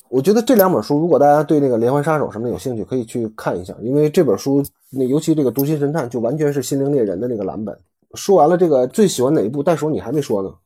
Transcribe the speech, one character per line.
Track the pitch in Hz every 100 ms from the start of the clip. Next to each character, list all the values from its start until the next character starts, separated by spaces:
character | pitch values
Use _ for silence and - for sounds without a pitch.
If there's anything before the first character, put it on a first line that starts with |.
| -
我 | 123
觉 | 139
得 | 214
这 | 233 233
两 | 185
本 | 135
书， | 107 147
如 | 170
果 | 131
大 | 143
家 | 147
对 | 147 156
那 | 139
个 | 117
连 | 117
环 | 143
杀 | 151 156
手 | 117
什 | 107
么 |
的 | 120
有 | 85
兴 | 135 117
趣， |
可 | 95 131
以 | 113
去 | 123 110
看 | - - 95
一 |
下， | 92 -
因 | 113
为 | 143 151
这 | 170 147
本 | 104
书， | 139 143 139 _ _
那 | 127 127
尤 | 143
其 | 160
这 | 156
个 | 131
《读 | 117
心 | 143 151
神 | 143
探》 | 160 120
就 | 120
完 | 110 151
全 | 147
是 | 143
《心 | 123 139
灵 | 139
猎 | 143
人》 | 104 90
的 | 123
那 | 113
个 | 95
蓝 | 76
本。 | 107 - _ _ _ -
说 | - 190
完 | 151
了 | 180
这 | 175
个 | 135 123
最 | - 202
喜 | -
欢 | 123
哪 | 151
一 | 104
部， | 143
但 | 156 160
是 | 156
你 | 117
还 | 107
没 | 151
说 | 139 104
呢。 | 95 -